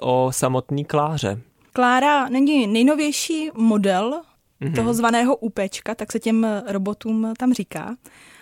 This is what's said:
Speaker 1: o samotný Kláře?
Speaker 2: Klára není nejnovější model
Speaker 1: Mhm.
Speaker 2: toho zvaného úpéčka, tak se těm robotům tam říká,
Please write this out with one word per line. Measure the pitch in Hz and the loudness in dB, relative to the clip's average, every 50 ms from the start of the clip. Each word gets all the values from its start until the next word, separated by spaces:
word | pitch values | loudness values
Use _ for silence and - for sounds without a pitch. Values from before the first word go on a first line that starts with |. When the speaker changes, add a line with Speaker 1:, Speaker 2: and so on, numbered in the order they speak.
Speaker 1:
o | - 127 127 127 127 131 131 | -2 0 2 2 2 0 0
samotný | - - 127 127 127 127 - 139 143 143 | 0 0 0 0 0 -2 -2 -4 -4 -4
Kláře? | - - 147 147 151 160 143 127 98 101 117 - _ _ _ _ _ - | -2 0 0 0 0 -2 -2 -2 -4 -4 -4 -8 _ _ _ _ _ -2
Speaker 2:
Klára | - 247 247 247 254 269 294 294 285 262 269 | 0 2 4 4 4 4 4 2 2 0 0
není | 247 262 277 277 302 277 233 202 | 2 2 2 4 4 2 2 2
nejnovější | 214 226 240 277 311 294 302 294 277 - - - 330 311 311 311 - | 2 4 4 4 4 4 0 -2 -2 -2 -4 -4 -4 -4 -4 -6 -2
model | 220 226 226 214 208 196 196 185 180 208 240 285 339 320 _ _ _ _ _ _ - | 2 2 4 4 4 2 2 2 2 0 -2 -4 -6 -8 _ _ _ _ _ _ -8
Speaker 1:
Mhm. | 151 139 165 | -6 -4 -2
Speaker 2:
toho | 226 226 233 233 | 0 0 0 0
zvaného | 226 233 226 233 233 240 254 277 | 2 2 2 2 4 2 2 2
úpéčka, | - - 226 - - 196 190 - - - - 226 | 0 -2 -4 -4 -4 -4 -4 -6 -8 -8 -8 -8
tak | - 214 - | -8 -6 -6
se | - 220 | -6 -4
těm | - 226 226 220 226 220 214 202 - 202 | -2 0 2 2 2 0 0 -4 -4 -4
robotům | 196 196 190 202 208 - - 220 220 220 220 220 226 - | -4 -4 -4 -4 -6 -6 -6 -4 -2 -2 -2 -4 -4 -2
tam | 254 254 247 | 0 0 0
říká, | - 185 - - 160 151 196 240 - - - - - - - - - | 0 -2 -8 -8 -10 -10 -10 -12 -14 -18 -20 -20 -20 -20 -20 -20 -20